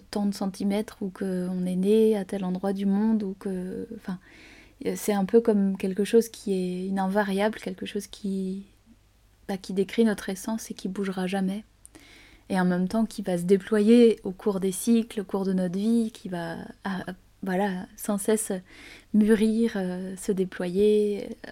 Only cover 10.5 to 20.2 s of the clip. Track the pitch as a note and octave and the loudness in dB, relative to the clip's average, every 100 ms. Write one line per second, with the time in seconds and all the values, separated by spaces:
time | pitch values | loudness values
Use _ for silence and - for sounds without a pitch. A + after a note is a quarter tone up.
10.5 | A3 - - F#3+ F#3+ G3 F#3 F3+ G3 F#3+ | -8 -8 -10 -8 -4 -4 -2 -2 0 -2
11.5 | G3+ - _ - - - - - - - | -4 -12 _ -20 -20 -20 -20 -20 -20 -4
12.5 | F#3+ F3+ F3+ F#3 A3+ A3 - G3 F3 F3 | 0 2 2 0 0 -2 -4 -2 -2 4
13.5 | G3 F#3+ G#3+ G#3 A#3+ A#3 G#3 G3+ F#3 G#3+ | 2 4 2 8 8 8 6 -4 -4 -4
14.5 | F#3+ F#3+ F#3 - A#3 A3+ - F#3 G3 F#3+ | -2 -2 -2 2 2 2 -6 -4 -2 0
15.5 | F#3 F3+ F#3 G#3+ A#3 A3 - F#3+ F3+ E3 | 0 0 -2 0 0 0 -6 -8 -8 -6
16.5 | E3 - - G3 F#3 - F#3 _ - F#3+ | -10 -12 -12 -8 -6 -8 -12 _ -10 -4
17.5 | F#3 G3+ F#3 - - - G3+ - G#3+ - | 0 0 -2 -8 -12 -4 -2 0 0 0
18.5 | F#3+ - - - - - G#3 G#3+ A3 A3 | -6 -8 -20 -20 -20 -2 2 6 6 4
19.5 | A3 A#3 G3+ F#3 F3+ F#3 F#3+ | 2 0 0 -4 -4 -8 -8